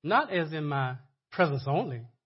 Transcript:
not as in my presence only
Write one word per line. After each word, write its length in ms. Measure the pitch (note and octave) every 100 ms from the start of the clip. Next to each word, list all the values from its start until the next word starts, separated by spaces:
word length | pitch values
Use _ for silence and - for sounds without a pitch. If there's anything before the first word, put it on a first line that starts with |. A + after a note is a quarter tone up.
not 320 | D#3 A#3 D4
as 180 | F#3 D#3
in 120 | D#3
my 300 | D3+ C#3 C3 B2+ - _ _
presence 320 | - E3+ C3+ C#3
only 340 | C#3+ A3 A#2+ A#2+ _